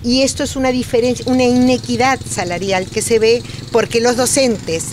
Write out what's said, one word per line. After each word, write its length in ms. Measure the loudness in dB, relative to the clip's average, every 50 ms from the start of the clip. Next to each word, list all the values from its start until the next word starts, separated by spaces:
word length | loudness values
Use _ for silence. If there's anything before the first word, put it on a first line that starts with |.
| 0
y 180 | 0 2 2
esto 220 | 2 2 0 -2 -4
es 100 | -4 -2
una 160 | -2 -2 0
diferencia, 540 | 0 -2 -4 0 0 0 2 0 -2 -2 -2
una 180 | 0 2 2 4
inequidad 760 | 4 4 4 4 4 2 0 0 -4 -2 0 2 0 0 -2
salarial 680 | -4 -8 -6 -6 -4 -4 -4 -4 -2 -2 -2 -2 -2
que 160 | -4 -6 -6
se 160 | 0 2 2 4
ve 240 | 4 4 2 2 0 -8 -14 -14 -12 0
porque 280 | 0 0 0 2 0 0
los 160 | 2 2 2
docentes, 680 | 2 0 0 2 2 2 2 0 -2 -4 -6 -6 -6 -6 -8